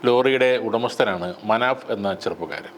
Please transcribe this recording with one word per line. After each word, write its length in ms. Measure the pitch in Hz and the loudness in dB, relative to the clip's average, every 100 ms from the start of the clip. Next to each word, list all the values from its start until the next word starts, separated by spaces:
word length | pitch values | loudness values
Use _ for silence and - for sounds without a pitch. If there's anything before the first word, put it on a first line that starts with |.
| 120 | 4
ലോറിയുടെ 420 | 123 131 131 127 127 110 | 4 4 4 4 2 0
ഉടമസ്ഥനാണ് 600 | 113 120 - 120 92 87 87 107 | -2 -2 0 0 0 -6 -8 -2
മനാഫ് 380 | 110 123 131 - | 0 0 -2 -4
എന്ന 140 | 107 98 95 | -4 -4 -4
ചെറുപ്പക്കാരൻ. 500 | 95 85 80 - - | -6 -6 -8 -10 -12